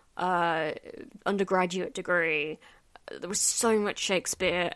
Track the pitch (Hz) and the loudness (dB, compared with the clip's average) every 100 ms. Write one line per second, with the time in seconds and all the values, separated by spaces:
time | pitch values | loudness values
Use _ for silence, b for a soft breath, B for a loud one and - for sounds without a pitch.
0 | B - 180 175 170 165 156 - - - | B -4 0 2 2 0 -2 -6 -10 -16
1 | - - - 202 190 185 180 185 175 - | -16 -8 -2 0 2 2 2 0 -4 -6
2 | 180 175 165 151 151 156 b b _ - | 0 2 2 0 -2 -8 b b _ -20
3 | - - 175 208 - - 233 220 208 - | -14 -10 -4 0 0 2 4 4 2 -2
4 | - 185 - - 185 175 175 | 0 0 0 -2 0 2 0